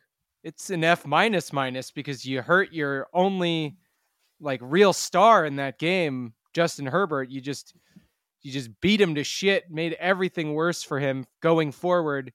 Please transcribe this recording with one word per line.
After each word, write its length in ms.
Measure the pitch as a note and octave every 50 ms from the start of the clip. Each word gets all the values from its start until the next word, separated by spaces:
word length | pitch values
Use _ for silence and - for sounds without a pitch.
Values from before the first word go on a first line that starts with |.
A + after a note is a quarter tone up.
| _ _ _ _ _ _ _ _ _
It's 260 | E3 D#3+ - - -
an 140 | F#3+ E3+ D#3+
F 220 | E3 E3+ E3 -
minus 480 | C#3 C#3+ D#3+ G3 A3+ A3 F3 D3+ - -
minus, 380 | C#3+ C3 C3 B2+ C3 B2+ -
because 340 | _ D3+ C#3 - C#3 A#2+ -
you 160 | C3 C3 C3
hurt 320 | A#2+ - E3+ F#3 G3 - D#3+
your 340 | D#3+ D3 C#3 C#3 C3+ C3 - -
only, 640 | F3 F#3 G3 G3 F#3 F3 E3+ E3 D#3+ D#3 D3 - _ _ _ _ _ _ _ _ _ _ _ _ _
like, 180 | D3+ D3 C3+ B2+
real 300 | B2 B2+ C#3+ F3+ G#3 G3 E3+
star 520 | - - - - F3 G3 A3+ A3+ G3+ D#3+
in 100 | D3+ C#3 C#3
that 220 | C#3 C#3 B2+ _
game, 540 | D#3 E3 F#3 F#3+ F3 D3+ C3+ B2+ B2 A#2 A2+ _ _ _ _
Justin 320 | E3 E3+ E3 - - C#3+
Herbert. 440 | C3+ B2+ F3 G3+ F3 D#3 C#3 C3 B2+
You 100 | C3 C3+
just, 320 | B2+ C#3 C#3 - - - _ _ _ _ _ - _ _ _ _ _ _ _ _
you 100 | _ C#3
just 180 | B2+ C#3 B2+ A#2 G#2+ _
beat 180 | - F3+ G#3+ G#3
him 160 | G3+ F3 D#3
to 80 | C#3+ C#3
shit, 480 | - - - F#3+ G3 G3 F3+ - F3+
made 220 | D#3+ D#3 E3 E3+ D#3+
everything 600 | - D#3+ F3 G3 F#3 F#3+ F3+ - - D#3+ D3+ D3+
worse 300 | D3+ D#3+ F3 E3+ - -
for 160 | - D3+ C3+
him 260 | C#3+ C3+ C3 C3+ B2+ - _ _
going 300 | - E3 E3 E3 D#3+ D3
forward. 640 | C3 - - F3+ F3+ F3 E3 D3+ C#3+ C#3 C3 B2+ -